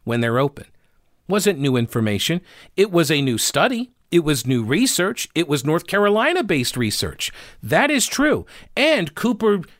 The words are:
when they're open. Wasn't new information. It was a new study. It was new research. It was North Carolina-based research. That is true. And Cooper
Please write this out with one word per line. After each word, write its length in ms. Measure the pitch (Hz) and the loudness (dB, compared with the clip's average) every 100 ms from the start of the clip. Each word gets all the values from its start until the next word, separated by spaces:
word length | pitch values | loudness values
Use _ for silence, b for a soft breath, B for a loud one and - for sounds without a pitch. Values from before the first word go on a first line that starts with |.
when 160 | 117 117 | -4 -2
they're 200 | 117 120 | 0 0
open. 260 | 139 - - _ _ _ _ _ - | -2 -4 -20 _ _ _ _ _ -4
Wasn't 300 | 202 208 147 | 0 0 0
new 180 | 139 127 | 0 0
information. 640 | 117 117 110 101 - 175 B B B - | 0 -2 -2 0 -2 -4 B B B -2
It 160 | 202 | 2
was 180 | 170 151 | 2 2
a 120 | 147 | 2
new 160 | 135 110 | 0 0
study. 540 | - 135 233 233 254 _ _ | 0 0 0 0 -6 _ _
It 160 | 170 156 | 2 2
was 200 | 135 123 | 0 0
new 180 | 123 | 0
research. 680 | 110 165 254 - 185 240 - | 0 0 0 0 -2 -4 -4
It 140 | 156 165 | -4 -2
was 160 | 143 | -2
North 240 | 143 165 - | 0 -2 -2
Carolina-based 880 | 202 208 214 277 359 208 151 120 123 | 0 2 2 2 0 0 -2 -2 -2
research. 560 | 110 - 98 - - B B B | -2 -2 -6 -6 -10 B B B
That 260 | 107 160 285 | 0 2 2
is 160 | 277 - | 0 0
true. 400 | - 302 117 B B B - | 0 0 0 B B B 0
And 400 | 302 196 160 - | 2 2 -2 -2
Cooper 460 | 233 220 220 202 - | -2 0 0 0 -4